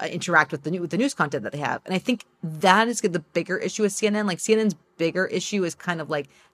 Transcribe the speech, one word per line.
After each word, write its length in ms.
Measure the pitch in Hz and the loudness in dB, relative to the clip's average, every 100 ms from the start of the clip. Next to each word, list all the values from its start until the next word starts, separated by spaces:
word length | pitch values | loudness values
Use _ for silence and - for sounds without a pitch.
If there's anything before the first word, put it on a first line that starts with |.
| - | -4
interact 440 | - - 170 147 | -6 2 4 4
with 100 | 147 | 0
the 80 | 151 | -6
new-, 100 | 180 | -6
with 100 | 170 | -4
the 60 | 175 | 0
news 180 | 262 | -2
content 280 | - 151 139 | 0 -2 -2
that 100 | 104 | -4
they 60 | 147 | -4
have. 240 | 135 123 | -4 -4
And 100 | - | -4
I 40 | 185 | -4
think 260 | - 240 - _ | -2 -4 -6 _
that 460 | 165 156 185 190 226 | -10 2 6 6 4
is 120 | 233 | 0
the 180 | 202 170 | 0 -2
bigger 380 | - 175 165 185 | -2 -4 -4 -4
issue 260 | 185 - | -4 -2
with 100 | 208 | -2
C 140 | - 214 | 0 0
N 100 | 208 | 0
N. 100 | 208 | 0
Like, 140 | 165 | -2
C 120 | - | 2
N 80 | 214 | 2
N's 140 | 220 156 _ - | 2 0 _ -2
bigger 260 | 165 175 185 | 0 0 -2
issue 380 | 180 - 208 | -2 -2 -2
is 100 | 175 | -2
kind 260 | - - 170 | -4 -6 -6
of 100 | 147 | -4
like, 180 | 151 143 _ _ | -4 -4 _ _